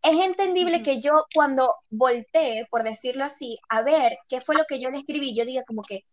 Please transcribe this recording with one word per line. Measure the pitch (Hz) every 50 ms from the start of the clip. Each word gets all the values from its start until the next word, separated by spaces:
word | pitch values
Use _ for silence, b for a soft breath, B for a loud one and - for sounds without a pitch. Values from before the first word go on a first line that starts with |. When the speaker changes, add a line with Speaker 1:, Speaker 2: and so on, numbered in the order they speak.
| -
Speaker 1:
Es | 302 320 320
entendible | 370 381 359 370 392 370 370 359 359 339 339
Speaker 2:
Ujú. | 339 -
Speaker 1:
que | 294 269 233
yo | 226 285 302 311 311 - -
cuando | 311 302 277 269 262 262 254 - - _ _
voltee, | - 220 254 254 247 240 220 _ _ 320 320 269 226 220 233 -
por | - 233 226
decirlo | 220 220 214 - 254 247 269 269
así, | 285 285 - 294 240 - - _ _
a | 226 220 226
ver | 269 302 320 269 233 220 - - _
qué | - 254
fue | - - 302
lo | 302 311
que | 311 294 262
yo | 254 262
le | 262 285
escribí, | 277 - 294 302 277 269 220
yo | 226 233
diga | 233 254 262 262
como | _ 226 214 208
que | - 202 190 _ _